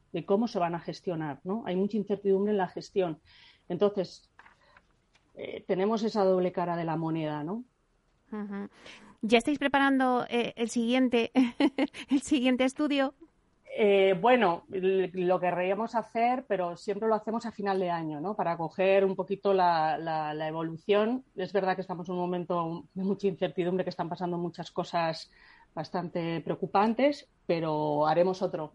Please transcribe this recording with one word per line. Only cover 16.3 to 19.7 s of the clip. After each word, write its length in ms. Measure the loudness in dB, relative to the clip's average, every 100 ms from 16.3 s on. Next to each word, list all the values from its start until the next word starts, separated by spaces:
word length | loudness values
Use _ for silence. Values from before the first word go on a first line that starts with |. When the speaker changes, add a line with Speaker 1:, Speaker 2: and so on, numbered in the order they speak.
| 0 -2
Speaker 1:
pero 280 | -2 -2 -6
siempre 320 | -6 -2 0
lo 60 |
hacemos 320 | 0 -2 -4 -6
a 60 |
final 260 | -6 -2 0
de 100 | 0
año, 320 | -2 -4 -6
¿no? 140 | -6
Para 220 | -2 -2 -2
coger 480 | -4 2 4 6
un 100 | 4
poquito 400 | 0 -4 -2 2
la, 420 | 4 4